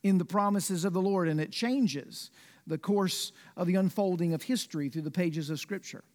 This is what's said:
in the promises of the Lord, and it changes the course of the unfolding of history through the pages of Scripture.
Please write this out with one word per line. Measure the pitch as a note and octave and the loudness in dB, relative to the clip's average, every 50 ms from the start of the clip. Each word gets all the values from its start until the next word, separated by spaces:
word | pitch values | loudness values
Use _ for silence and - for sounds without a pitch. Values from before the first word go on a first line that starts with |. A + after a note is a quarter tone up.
| - | 4
in | G3 G3 F#3 | 4 4 4
the | E3+ | 2
promises | - F3 G#3 G3+ G3+ G3+ G3+ - - F#3+ E3+ D#3+ | 2 2 2 2 4 2 0 0 0 -2 0 0
of | G3+ | 0
the | E3+ F#3 | 0 2
Lord, | F#3 G3 G3 F#3 F3 | 2 2 2 2 2
and | E3 D#3 D3+ | 2 2 0
it | D#3 - | -2 -2
changes | - - A#3 A#3 B3+ C#4 B3+ F3+ C3+ C#3+ - - - - - - _ - - - - - _ | -4 -4 -2 0 2 2 2 2 0 -2 -10 -10 -14 -16 -16 -16 _ -20 -20 -20 -20 -20 _
the | - D#3+ D3+ | -6 -6 -4
course | - - G3+ G3+ F#3+ F3+ - - - - - - - - - | 0 0 2 2 2 2 0 -4 -6 -8 -10 -18 -20 -18 -6
of | - F3+ | -2 0
the | F3 F3+ | 2 4
unfolding | F#3+ G3 F3+ - G#3+ G3+ F#3+ F3+ E3 F3 E3+ E3 | 4 2 2 2 2 0 0 2 0 0 0 0
of | D3+ | -2
history | - - B3+ A#3 - - - D#3 D3 C#3 | -2 -2 -2 -2 -2 -6 -6 -4 -4 -4
through | - D#3+ | -4 -4
the | D3+ D#3 | -6 -4
pages | C#3+ F3 F3+ E3+ D3+ E3 D3+ C#3+ | -2 0 0 0 0 -2 -4 -4
of | D#3 C#3 | -6 -6
Scripture. | - - G3 F#3+ - - - - _ _ | -6 -8 -10 -10 -10 -12 -16 -16 _ _